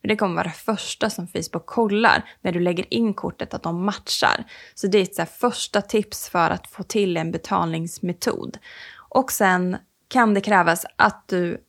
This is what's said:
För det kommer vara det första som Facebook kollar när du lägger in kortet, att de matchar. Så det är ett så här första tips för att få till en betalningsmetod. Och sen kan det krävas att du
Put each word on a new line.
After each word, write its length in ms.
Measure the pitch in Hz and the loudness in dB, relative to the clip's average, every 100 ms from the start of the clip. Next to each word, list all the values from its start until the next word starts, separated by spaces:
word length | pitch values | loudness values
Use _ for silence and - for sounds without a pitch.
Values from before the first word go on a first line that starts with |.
För 80 | 208 | 0
det 80 | 214 | 0
kommer 180 | 202 | 0
vara 100 | 170 | 0
det 60 | 180 | -4
första 600 | - - 214 - - 220 | -4 -4 -4 -4 -4 -4
som 180 | - 175 | -4 -8
Facebook 380 | - 165 170 - | -6 -6 -8 -6
kollar 580 | - 220 202 226 - - - | 0 0 4 4 4 0 -8
när 120 | - | -4
du 80 | 175 | 0
lägger 340 | 175 175 - | 0 0 -2
in 200 | 233 226 | 0 0
kortet, 400 | 196 - - - | -2 -6 -8 -10
att 80 | - | -6
de 220 | 165 170 | -6 -4
matchar. 600 | 190 202 - - - - - - - | -4 -6 -6 0 2 0 -4 -18 -20
Så 120 | - 202 | -6 2
det 120 | 202 | 2
är 40 | |
ett 120 | 185 | 2
så 80 | 196 | -2
här 40 | 165 | -6
första 560 | - 247 - - 208 | -2 -2 -2 -2 -2
tips 460 | 202 220 214 - - | 0 -2 -2 -8 -6
för 220 | 180 165 | 0 2
att 160 | 185 - | 0 -8
få 160 | - | -14
till 340 | - 220 196 170 | -4 0 0 0
en 140 | 160 | -2
betalningsmetod. 1300 | 165 - 190 170 160 165 - 180 175 - - - - - - - - - | -4 -2 0 0 -2 -6 -6 -6 -2 -4 -4 -8 -14 -20 -20 -20 -20 -2
Och 240 | - 262 | 0 0
sen 440 | - 196 180 180 185 _ _ _ | 2 2 2 0 -4 _ _ _
kan 260 | 262 226 | 2 4
det 60 | 202 | 4
krävas 460 | 202 202 165 170 - _ | 4 4 4 2 -2 _
att 280 | 214 - - | 2 2 -4
du 320 | 185 175 - | -2 -2 -4